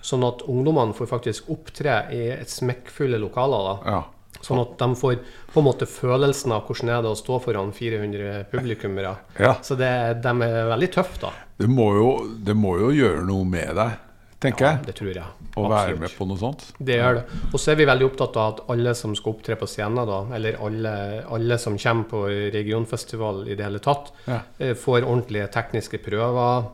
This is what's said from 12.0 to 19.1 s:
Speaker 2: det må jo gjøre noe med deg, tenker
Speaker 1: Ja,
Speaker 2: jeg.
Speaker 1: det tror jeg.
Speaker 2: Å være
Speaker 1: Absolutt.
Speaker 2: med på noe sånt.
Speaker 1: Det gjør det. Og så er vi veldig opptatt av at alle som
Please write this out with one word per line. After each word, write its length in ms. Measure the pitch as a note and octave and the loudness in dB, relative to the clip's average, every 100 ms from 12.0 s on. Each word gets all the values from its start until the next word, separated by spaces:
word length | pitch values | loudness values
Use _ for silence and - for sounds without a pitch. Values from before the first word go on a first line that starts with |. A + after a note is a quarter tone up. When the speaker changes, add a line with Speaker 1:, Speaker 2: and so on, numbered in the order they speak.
| A#2 B2+ A2 A2+ | 6 4 -2 -6
Speaker 2:
det 100 | G#2 G#2+ | 0 2
må 220 | G#2 F2 | 4 4
jo 120 | A2 | 4
gjøre 340 | D3 A#2+ D2+ F2 | 6 4 4 2
noe 200 | F#2+ F#2 | 2 2
med 280 | F2+ D2 E2 | 0 0 0
deg, 160 | A2+ A2 - - - - | 0 -2 -12 -20 -20 -2
tenker 240 | C#3 A#2 C3+ | -2 4 4
Speaker 1:
Ja, 60 | |
Speaker 2:
jeg. 140 | D3+ - | 4 -2
Speaker 1:
det 80 | - | -8
tror 180 | G2+ | -6
jeg. 100 | F2+ F2 - - - | -8 -10 -14 -10 -2
Speaker 2:
Å 140 | G2+ | 2
være 240 | G#2+ F2+ | 2 2
Speaker 1:
Absolutt. 60 | E2+ | 0
Speaker 2:
med 100 | E2 - | -6 -6
på 100 | F#2+ | -6
noe 100 | F#2+ | -2
sånt. 360 | A2 C#3+ - - | -4 -6 -14 -10
Speaker 1:
Det 120 | C3 A#2+ | 0 2
gjør 160 | A#2+ A#2 | 4 2
det. 80 | A#2+ - - | -2 -4 -2
Og 60 | D3 | 0
så 120 | - | 2
er 40 | D3+ | 4
vi 100 | D3 | 6
veldig 200 | C3 C3 | 6 4
opptatt 260 | C3 B2+ A#2 | 2 -2 0
av 180 | A2 | -2
at 80 | G#2+ - | -2 -4
alle 240 | A#2+ A#2+ A#2 | 0 2 0
som 180 | A2 | -2